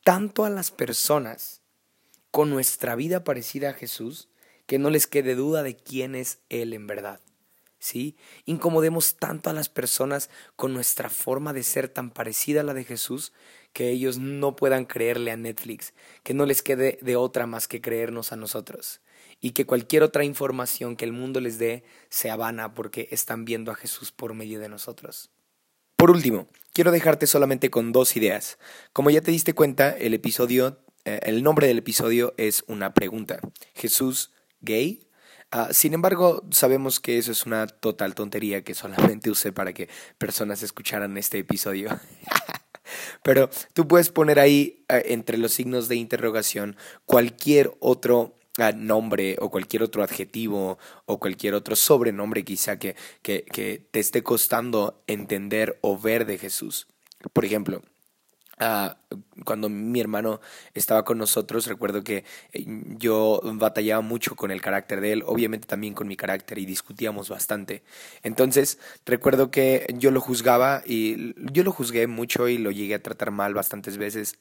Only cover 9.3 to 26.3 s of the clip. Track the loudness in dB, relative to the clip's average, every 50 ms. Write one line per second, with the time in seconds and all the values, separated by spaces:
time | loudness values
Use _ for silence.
9.3 | -6 -4 -4 -4 -4 -4 -6 -6 -6 -6 -4 -2 -2 -2 -2 -2 -2 -4 -6 -10
10.3 | -14 -20 -20 -20 _ -6 -6 -4 -4 -4 -2 -2 -4 -4 -6 -6 -8 -6 -4 -4
11.3 | -4 -4 -4 -6 -6 -6 -6 -4 -2 -4 -4 -4 -6 -8 -10 -8 -8 -8 -8 -6
12.3 | -6 -4 -2 0 0 0 -2 -2 -4 -8 -8 -8 -8 -8 -6 -6 -8 -8 -10 -12
13.3 | -16 _ _ -20 -20 -20 _ _ -6 -4 -2 -2 0 0 -2 -2 -4 -4 -6 -8
14.3 | -4 -2 -2 -2 0 2 2 2 2 2 0 -4 -4 -2 0 0 0 -2 -2 -4
15.3 | -6 -6 -8 -8 -10 -10 -10 -12 -12 -12 -14 -16 -18 _ -20 -20 -20 _ -8 -2
16.3 | 0 2 2 2 2 0 0 0 0 2 2 0 0 -2 -2 0 0 2 0 0
17.3 | 0 -2 -4 -4 -6 -8 -8 -8 -8 -8 -6 -4 -4 -4 -4 -4 -6 -8 -8 -10
18.3 | -10 -10 -10 -8 -8 -8 -10 -12 -14 -14 -14 -14 -14 -16 _ _ _ _ -20 -20
19.3 | -12 _ -6 -2 0 0 0 2 0 0 2 2 4 6 6 6 4 2 0 -2
20.3 | -2 -4 -4 -4 -4 -4 -4 -4 -6 -6 -6 -8 -6 -6 -6 -6 -6 -6 -6 -4
21.3 | -4 -4 -4 -4 -4 -2 -2 -2 -2 -4 -10 _ -20 -20 _ _ -6 -6 -4 -4
22.3 | -4 -4 -4 -6 -6 -6 -8 -10 -10 -10 -12 -10 -10 -10 -10 -6 -6 -6 -6 -4
23.3 | -6 -8 -6 -6 -6 -6 -6 -8 -12 -10 -10 -10 -10 -10 -12 -16 -14 -12 -12 -12
24.3 | -10 -12 -12 -10 -10 -12 -12 -14 -14 -14 -14 -14 -16 -16 -18 -18 -16 -18 -18 -20
25.3 | _ _ _ _ _ _ _ _ _ _ _ _ _ 8 8 8 8 6 4 0